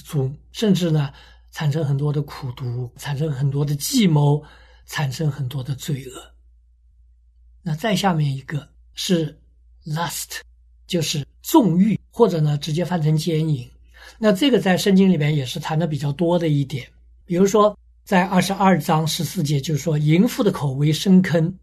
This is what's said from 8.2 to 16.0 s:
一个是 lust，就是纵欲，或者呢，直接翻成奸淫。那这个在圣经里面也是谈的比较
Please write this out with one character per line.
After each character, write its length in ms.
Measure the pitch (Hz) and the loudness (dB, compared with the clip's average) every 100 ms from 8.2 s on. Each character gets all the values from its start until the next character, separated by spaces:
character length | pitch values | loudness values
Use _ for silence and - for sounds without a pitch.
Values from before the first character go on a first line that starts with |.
| 147 | 0
一 60 | 135 | -2
个 220 | - 147 - _ _ | -6 -8 -10 _ _
是 440 | - - 170 156 - _ _ _ _ | -8 0 0 0 -6 _ _ _ _
lust， 560 | - 156 170 - - - - _ _ _ - | -8 -4 -4 -6 -10 -14 -16 _ _ _ -6
就 140 | 175 | -4
是 260 | 151 151 - _ | -2 -4 -8 _
纵 360 | - 330 208 170 | 2 4 4 4
欲， 220 | 220 196 _ | 2 0 _
或 160 | - 220 | 0 2
者 140 | 165 | 2
呢， 180 | 151 147 | 0 0
直 120 | 160 | -2
接 140 | 156 175 | -4 -2
翻 160 | 180 | -2
成 160 | 156 156 | 0 0
奸 320 | 165 156 160 | 0 -2 0
淫。 200 | 135 120 - _ _ - - | -2 -6 -18 _ _ -20 -2
那 120 | 214 | 0
这 180 | 196 285 | 2 2
个 120 | 226 | 2
在 160 | 190 175 | 2 0
圣 180 | 202 190 | 4 4
经 140 | 190 | 6
里 80 | 165 | 4
面 180 | 147 151 | 2 0
也 100 | 127 | -2
是 140 | 156 | -6
谈 180 | 147 160 | -4 -2
的 80 | 165 | -2
比 120 | |
较 120 | 147 | -2